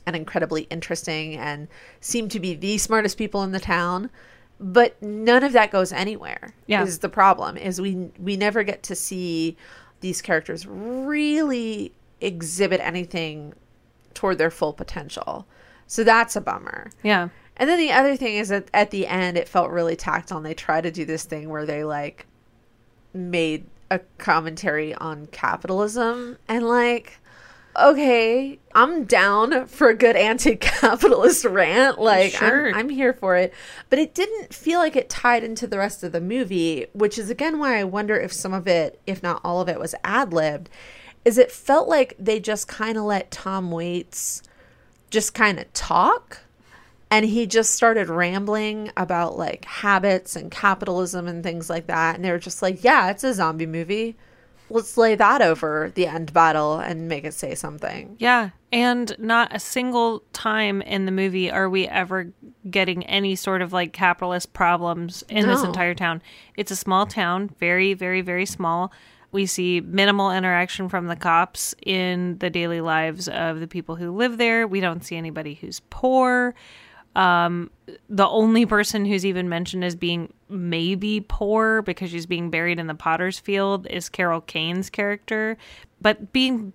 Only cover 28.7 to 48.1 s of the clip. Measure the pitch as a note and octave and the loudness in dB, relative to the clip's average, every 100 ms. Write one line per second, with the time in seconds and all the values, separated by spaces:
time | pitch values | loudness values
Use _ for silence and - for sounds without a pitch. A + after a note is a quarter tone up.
28.7 | - C4 E4+ G#3 G#3+ G3 G#3 A3+ C#4+ C4 | 4 4 2 2 4 6 4 2 0 -2
29.7 | - C4+ A3 A#3 G#3 G#3 B3 G#3+ A3 - | 4 6 8 6 6 4 2 2 2 0
30.7 | - B3 A3+ - - B3+ - A3+ F#3+ E3 | 4 4 6 6 8 6 6 2 4 4
31.7 | G3+ C4+ - A3 F#3 F#3+ - G#3 C4+ C4+ | 6 4 4 4 6 4 4 4 4 2
32.7 | G3+ B3+ C4+ B3+ B3 F#3+ F3+ F3+ - - | 0 -2 0 0 2 2 4 2 -4 -18
33.7 | - - C4 D#4 - G#4 A4 - - D#4 | -20 2 2 2 -2 -4 -4 -10 -8 -2
34.7 | F4 D#4+ C#4 - - A#3+ A#3+ A#3 A3+ A#3+ | 2 2 0 -4 0 2 2 0 -6 -6
35.7 | G3+ G3 - F3 E3+ F3 B3 G#3 F#3 E3 | -2 -4 -4 -6 -4 -2 -2 -2 0 0
36.7 | D3+ - G3+ G#3 A3 G#3 A#3+ D4+ D#4 C#4+ | -2 -6 0 0 0 -6 -4 -2 0 0
37.7 | A3+ G3 G3 G#3 G#3+ F3+ - F#3+ F#3+ F#3 | 0 -2 -2 -2 -2 -2 -6 -6 -2 2
38.7 | E3+ D3+ - - F#3 F3+ D#3+ F3 F3 F3+ | 2 2 -4 -8 -6 -4 -4 -2 -2 -2
39.7 | E3 E3+ - - A3 B3 E3+ D#3 D3 E3+ | -4 -6 -6 -2 -2 0 0 0 -2 -10
40.7 | - - - - - A#3+ A#3 B3 - - | -20 -20 -20 -20 0 4 6 6 2 2
41.7 | D4 - D#4 B3+ - G3 G#3+ F#3 G#3+ - | 4 4 4 2 -2 -2 -2 -2 -6 -6
42.7 | - A3 A3 G#3 G3 - - F#3+ F#3+ F3+ | -6 -4 -2 -2 -2 -4 -10 -6 -4 -4
43.7 | E3 E3+ F3 E3+ - - - - _ _ | -4 -4 -6 -6 -8 -8 -8 -14 _ _
44.7 | _ _ _ _ G#3+ G#3+ - A3 - - | _ _ _ _ -2 -2 2 2 2 -6
45.7 | - - E3+ A3+ A#4+ - - _ _ _ | -8 0 4 4 2 -2 -20 _ _ _
46.7 | - _ _ - G#3+ A3 A3 A3 A3 A3 | -20 _ _ 0 2 4 0 2 2 2
47.7 | - A#3 A3 E3+ | 4 4 4 0